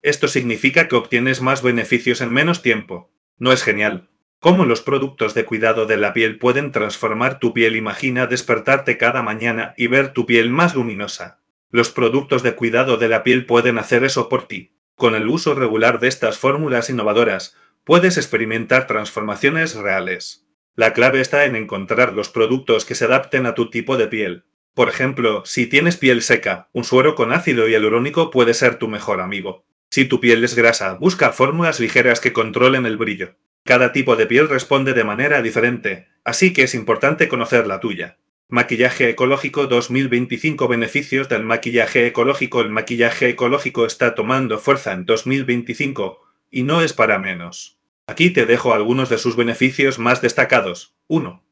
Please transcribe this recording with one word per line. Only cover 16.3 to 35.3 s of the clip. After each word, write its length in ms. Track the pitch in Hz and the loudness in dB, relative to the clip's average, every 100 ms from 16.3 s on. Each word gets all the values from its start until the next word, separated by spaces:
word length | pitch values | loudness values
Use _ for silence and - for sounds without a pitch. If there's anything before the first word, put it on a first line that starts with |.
| 104 | 0
fórmulas 500 | 135 143 151 120 117 | -2 0 -2 -2 -2
innovadoras, 680 | 123 107 107 113 95 - _ _ _ | -2 0 2 2 0 -8 _ _ _
puedes 340 | - 170 185 180 | 2 4 4 0
experimentar 680 | 127 113 113 113 107 127 131 | -2 -4 -2 -4 0 0 0
transformaciones 880 | 107 104 - 107 101 139 160 165 | -4 -4 -8 -8 -2 -2 0 -4
reales. 720 | 110 101 95 92 92 - - _ _ _ - | -4 -4 -4 -4 -8 -10 -18 _ _ _ 0
La 160 | 113 | 2
clave 280 | 113 123 135 | 4 2 2
está 260 | 127 143 143 | 0 2 0
en 100 | 117 | -2
encontrar 560 | 101 101 92 113 123 | -6 -8 -4 0 0
los 160 | 98 101 | 0 -6
productos 560 | 113 110 131 131 110 | -2 0 0 0 0
que 100 | - | 0
se 120 | - 117 | -4 0
adapten 400 | 131 135 135 123 | 0 0 -2 -2
a 80 | |
tu 160 | 117 117 | -2 -4
tipo 260 | 117 113 131 | -4 -4 -2
de 120 | 107 | -2
piel. 360 | 110 98 90 _ _ _ | -2 -6 -8 _ _ _
Por 160 | - 117 | 0 0
ejemplo, 520 | - 131 131 117 107 - | 0 -4 0 -2 -2 -6
si 200 | - 117 | -4 0
tienes 300 | 139 170 170 | 2 2 2
piel 240 | 131 120 | 2 2
seca, 480 | - 113 104 90 - | 2 0 0 -6 -6
un 120 | 123 | -8
suero 300 | 120 127 147 | 2 4 4
con 180 | 151 117 | 2 0
ácido 340 | 156 165 123 113 | 0 0 0 2
hialurónico 640 | 110 107 117 135 160 165 | 2 2 0 0 -2 0
puede 220 | 131 117 | 2 2
ser 240 | 117 127 - | 4 2 0
tu 100 | 113 | -6
mejor 340 | 104 - 95 | -6 -4 -4
amigo. 440 | 92 101 95 - _ _ _ | -4 -8 -10 -12 _ _ _
Si 140 | - | -2
tu 160 | 135 123 | 0 2
piel 240 | 120 117 | 4 4
es 100 | 117 | 4
grasa, 400 | 120 117 117 95 | 4 2 2 -4
busca 380 | 92 180 180 127 | 0 -2 2 0
fórmulas 480 | - 135 160 165 147 | 2 0 2 -2 -2
ligeras 400 | 113 131 123 117 | 0 2 4 2
que 140 | 120 | 0
controlen 500 | 113 110 120 127 131 | 0 -2 4 4 4
el 120 | 120 107 | -2 -2
brillo. 380 | 110 95 - _ _ _ | -4 -4 -10 _ _ _
Cada 280 | - 123 123 | 2 4 4
tipo 240 | 135 135 113 | 2 2 2
de 100 | 107 | 4
piel 220 | 117 151 | 4 4
responde 440 | 131 - 139 135 | 0 0 0 2
de 120 | 123 | 0
manera 360 | 107 104 143 | 0 -2 0